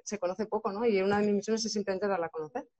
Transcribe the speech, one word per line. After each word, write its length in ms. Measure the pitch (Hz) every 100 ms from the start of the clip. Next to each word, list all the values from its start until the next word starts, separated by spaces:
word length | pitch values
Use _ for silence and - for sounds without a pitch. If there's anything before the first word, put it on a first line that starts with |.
se 140 | - 208
conoce 280 | 175 190 214
poco, 260 | 214 220
¿no? 120 | 196 240
Y 140 | 196
una 180 | 196 202
de 60 | 208
mis 80 | 202
misiones 280 | 214 220
es 80 | 220
simplemente 360 | 208 196 190 202
darla 180 | 190 165
a 40 |
conocer. 340 | 160 151 - -